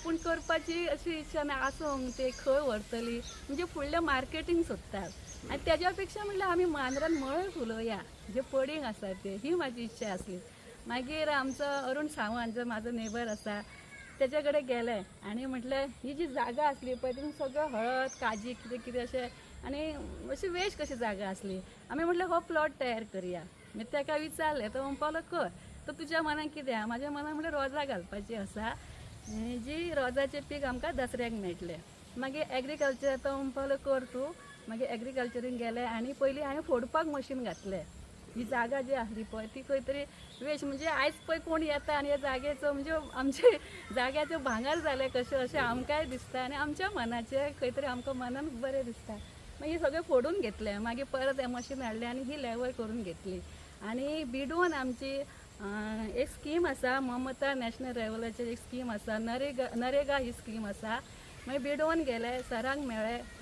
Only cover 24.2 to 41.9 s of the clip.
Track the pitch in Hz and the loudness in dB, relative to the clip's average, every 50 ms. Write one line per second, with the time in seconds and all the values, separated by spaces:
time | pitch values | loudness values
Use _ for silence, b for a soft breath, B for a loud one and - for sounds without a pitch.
24.2 | 311 320 311 - 320 311 302 269 208 214 226 262 269 277 277 277 294 302 311 330 | 0 -2 -2 0 2 2 2 2 0 0 -2 -2 -2 -2 0 0 0 0 0 0
25.2 | 330 - 349 339 247 175 B B B B B B - - 285 - 330 285 330 330 | -2 -2 0 0 0 0 B B B B B B -10 -8 -8 -8 -4 0 2 2
26.2 | 320 302 294 302 302 294 302 302 277 262 233 220 214 226 233 240 277 294 285 285 | 4 2 2 0 -2 -2 -4 -4 -2 0 0 0 0 0 -2 -2 -2 -2 -2 -2
27.2 | 294 302 311 294 311 330 302 285 269 269 269 302 285 269 240 185 170 - - 208 | -2 -2 -2 -2 -2 0 0 2 0 2 0 0 0 0 -2 -2 -4 -4 -6 -8
28.2 | 202 - 233 214 196 190 - 208 214 233 - B B B B B B B B B | -6 -6 -4 -4 -6 -4 -4 -4 -2 -2 -4 B B B B B B B B B
29.2 | - 214 214 220 220 240 247 240 220 269 302 320 339 349 311 285 254 247 247 277 | -10 -6 -4 -4 -2 -2 -4 -4 -4 -4 -4 -2 -2 0 2 2 2 4 4 2
30.2 | 277 269 285 285 269 - 294 294 277 254 247 247 262 320 311 254 254 240 - 247 | 2 2 0 -4 -6 -4 -4 -2 0 0 0 0 0 -2 0 0 0 -2 0 -2
31.2 | 240 233 226 214 196 180 170 170 185 170 165 165 - - - - - - - 240 | -2 -2 -2 -2 -2 -2 -4 -4 -6 -6 -6 -8 -10 -14 -18 -20 -18 -12 -6 -4
32.2 | 254 269 269 311 208 - 254 262 247 269 302 302 294 277 262 240 269 277 269 254 | -4 -2 -2 -2 -2 0 0 -2 -2 -2 0 2 2 2 2 2 2 2 2 2
33.2 | - 277 277 269 277 269 247 277 269 269 269 277 - 285 269 262 254 247 - 247 | 2 0 0 0 -2 -2 -2 -2 0 2 0 2 4 4 2 2 2 0 -2 -2
34.2 | 269 302 359 - - - - - - - 220 226 254 - 233 226 233 262 262 262 | -2 -2 -4 -8 -14 -16 -18 -14 -10 -8 -4 -2 -2 0 -2 -2 -4 -2 -2 0
35.2 | 240 240 233 247 233 254 247 233 233 226 226 240 247 240 226 226 233 262 277 - | 0 0 -2 -2 -2 -2 -2 -2 -2 0 0 0 0 0 0 0 -2 -2 0 2
36.2 | 277 269 262 294 302 277 269 302 320 - 277 240 247 254 - 320 330 320 285 277 | 4 4 4 2 0 0 0 -2 2 2 2 2 4 4 4 4 4 4 2 -2
37.2 | 254 - 269 262 240 202 165 - - 196 190 170 151 - - - - - - - | -2 -2 -4 -2 -2 -2 -4 -4 -4 -4 -4 -4 -4 -8 -12 -16 -16 -16 -16 -18
38.2 | - - - 226 247 214 262 240 233 233 277 269 254 254 269 254 226 208 226 220 | -16 -10 -6 -6 -4 0 2 2 2 4 2 0 0 2 0 0 0 -2 -4 -6
39.2 | 220 - 220 220 220 220 - 269 262 - 277 269 247 262 269 285 285 285 B B | -6 -6 -6 -6 -6 -6 -8 -10 -2 0 0 2 2 0 -2 -2 -4 -6 B B
40.2 | B B - - 247 294 302 277 294 277 277 269 311 320 302 262 277 302 302 - | B B -12 -6 -2 -2 -2 0 0 -2 -2 0 0 2 4 4 4 4 2 0
41.2 | - - 330 330 320 339 320 320 320 302 294 285 - - | -2 0 0 0 2 2 2 2 4 4 2 2 2 2